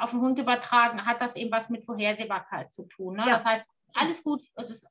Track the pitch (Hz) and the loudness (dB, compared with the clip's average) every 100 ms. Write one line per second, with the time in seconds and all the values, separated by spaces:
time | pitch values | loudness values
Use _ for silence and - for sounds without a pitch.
0 | 233 240 254 262 247 240 - 240 233 226 | -2 2 2 2 2 0 4 4 4 2
1 | 202 240 247 - 233 226 226 233 - 208 | -2 0 -2 -4 -2 -2 -2 -8 -6 -2
2 | 208 214 220 190 - 170 - - 180 - | -2 -2 -4 -6 -6 -10 -10 -14 -18 -10
3 | 185 196 240 233 226 220 - _ _ 233 | -8 -2 2 4 4 0 -2 _ _ -2
4 | 311 330 302 285 - - 240 226 - | 0 -2 -4 -4 -6 -12 -12 -12 -16